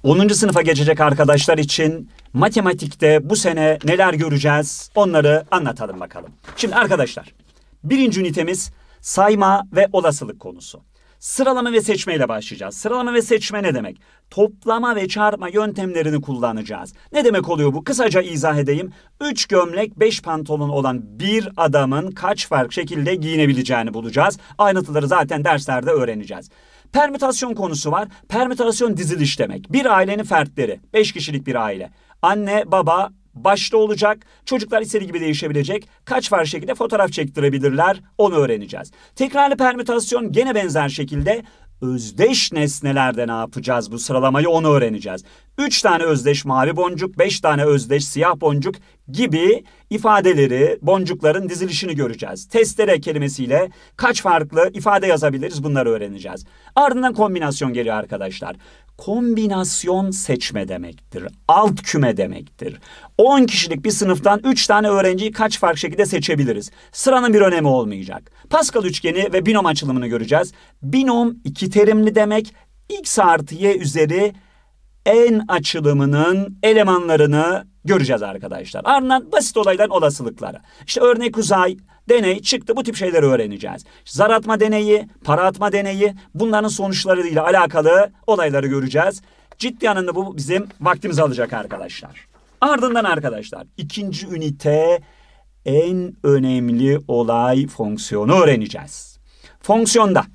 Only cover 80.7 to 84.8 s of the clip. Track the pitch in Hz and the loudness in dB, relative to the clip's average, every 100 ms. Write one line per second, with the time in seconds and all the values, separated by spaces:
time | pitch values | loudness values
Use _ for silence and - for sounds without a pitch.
80.7 | _ - - 247 240 240 220 175 190 180 | _ -8 2 4 4 0 -2 0 2 2
81.7 | 185 _ _ - 240 190 196 - 262 - | -2 _ _ 2 4 4 -2 -2 -4 -2
82.7 | 226 233 190 185 165 139 123 107 101 98 | -2 -2 -4 0 2 4 2 0 -6 -10
83.7 | 95 - _ - 135 208 220 214 214 214 | -12 -18 _ -12 0 4 4 0 0 2
84.7 | 214 | 2